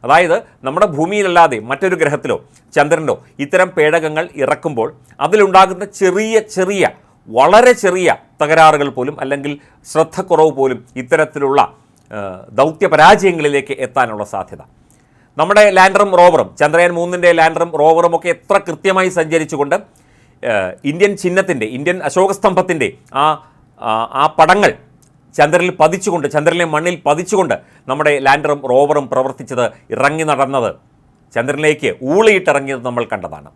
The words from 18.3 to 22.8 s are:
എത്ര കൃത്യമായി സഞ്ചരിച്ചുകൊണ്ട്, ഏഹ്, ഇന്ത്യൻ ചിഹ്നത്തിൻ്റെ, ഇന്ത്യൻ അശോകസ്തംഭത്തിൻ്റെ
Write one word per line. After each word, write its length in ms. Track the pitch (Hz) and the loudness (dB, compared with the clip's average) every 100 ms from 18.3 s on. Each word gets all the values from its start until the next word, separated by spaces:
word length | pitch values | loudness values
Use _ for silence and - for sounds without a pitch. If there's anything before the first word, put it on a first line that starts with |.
| 165 | -6
എത്ര 220 | _ 196 196 | _ -2 -2
കൃത്യമായി 440 | 151 190 185 185 180 | -4 -2 0 0 -2
സഞ്ചരിച്ചുകൊണ്ട്, 580 | 160 165 156 151 143 185 - _ _ _ _ _ | -2 -2 -2 -6 -2 -4 -6 _ _ _ _ _
ഏഹ്, 280 | 123 107 92 - 139 | -4 -2 -4 -6 -8
ഇന്ത്യൻ 220 | 160 202 190 | 0 0 0
ചിഹ്നത്തിൻ്റെ, 440 | 180 180 185 143 110 123 | -2 -2 -2 -4 -6 -6
ഇന്ത്യൻ 200 | 147 180 151 | -4 -4 -4
അശോകസ്തംഭത്തിൻ്റെ 800 | 180 190 190 208 185 180 165 | -2 -2 0 0 0 -2 -2